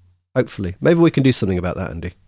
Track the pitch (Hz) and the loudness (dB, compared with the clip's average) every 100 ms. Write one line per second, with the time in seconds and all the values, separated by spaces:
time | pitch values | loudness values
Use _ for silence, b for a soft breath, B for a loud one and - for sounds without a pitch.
0 | _ _ _ 131 120 - 90 - 147 170 | _ _ _ -4 -4 -6 -8 -2 2 4
1 | 165 143 131 - 98 90 87 85 92 82 | 4 4 2 2 0 -2 -2 -6 -8 -8
2 | 90 _ | -10 _